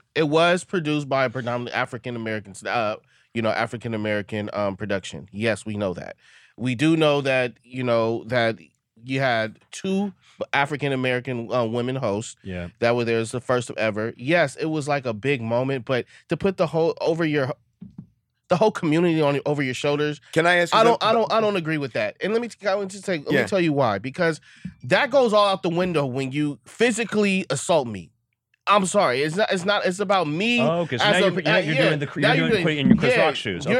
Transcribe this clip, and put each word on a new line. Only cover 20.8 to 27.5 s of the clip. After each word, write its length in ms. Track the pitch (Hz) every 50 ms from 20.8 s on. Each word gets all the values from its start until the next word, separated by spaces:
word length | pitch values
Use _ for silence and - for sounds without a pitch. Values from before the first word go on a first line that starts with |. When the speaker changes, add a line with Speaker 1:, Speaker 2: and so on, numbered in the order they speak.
Speaker 1:
I 40 | 226
don't, 160 | 233 233 -
Speaker 3:
the 60 | 175
Speaker 1:
I 60 | 214
don't, 200 | 226 233 214 -
I 80 | 196 226
don't 160 | 220 208 208
agree 220 | 185 160 151 160 151
with 140 | 139 127 -
that. 220 | 123 107 101 - -
And 120 | 151 185
let 100 | 220 233
me, 60 | 240 220 - - 190 202
I 60 | 190
want 160 | 208 202 190
to 60 | 196 202
say, 200 | 185 202 180 151
let 140 | 139 117
Speaker 3:
Yeah. 100 | 151 135
Speaker 1:
me 60 | 117 101
tell 120 | 208 190
you 120 | 175 160
why. 260 | 143 139 135 113 101 98
Because 420 | 110 135 139 - 175 165 156 - _ - - - - - - _ -
that 260 | 127 175 208 285 247
goes 220 | 240 277 247 226
all 140 | 202 208 202 202
out 140 | 190 185
the 60 | - 175
window 340 | 165 170 185 185 170 151 143
when 260 | 131 120 135 139 131
you 260 | 131 147 151 147 143 - _
physically 800 | - - - 233 247 214 226 233 - - 214 208 202 190 190 - -